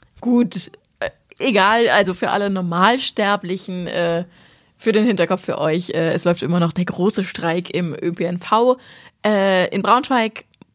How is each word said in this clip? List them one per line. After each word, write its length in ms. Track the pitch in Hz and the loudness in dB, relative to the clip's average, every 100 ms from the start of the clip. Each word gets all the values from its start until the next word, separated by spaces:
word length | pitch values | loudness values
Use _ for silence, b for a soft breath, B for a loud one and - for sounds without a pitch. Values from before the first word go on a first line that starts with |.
| _ _ | _ _
Gut, 480 | 240 240 240 277 - - _ - | 0 2 2 -2 -12 -16 _ -8
äh, 100 | - - _ - | -8 -8 _ -4
egal, 500 | 269 208 190 226 233 | 0 4 4 4 4
also 260 | 165 185 | 2 2
für 160 | 180 196 | -2 -2
alle 180 | 202 202 | -2 -2
Normalsterblichen, 1400 | 190 175 170 196 262 - - 202 202 175 185 - 180 175 | -2 -2 2 2 2 -2 -2 0 0 -2 -8 -8 -8 -6
äh, 360 | - 170 170 175 b b b b b | -2 -2 -2 -4 b b b b b
für 140 | 226 | 0
den 120 | 214 | 2
Hinterkopf 400 | 233 190 165 180 | 2 2 0 -2
für 140 | - - | -4 -2
euch, 320 | 156 165 180 | 0 -2 -2
äh, 240 | 165 165 | -2 0
es 100 | 175 | 0
läuft 180 | 180 175 | 0 0
immer 160 | 180 175 | 0 0
noch 140 | 170 | 0
der 140 | 180 175 | 0 -4
große 360 | - 185 208 | 0 0 0
Streik 460 | 185 - 170 170 180 | -4 -4 -4 -2 -4
im 260 | 170 170 | -4 -4
Ö 180 | - 170 | -4 -6
P 120 | 175 | -4
N 160 | - 180 | -4 -4
V, 380 | - 220 247 254 B B B B | 0 2 2 0 B B B B
äh, 460 | 214 208 196 185 180 | 0 2 2 2 0
in 140 | 202 | 0
Braunschweig, 640 | 185 240 302 254 220 - - _ _ | 2 2 2 0 0 -4 -20 _ _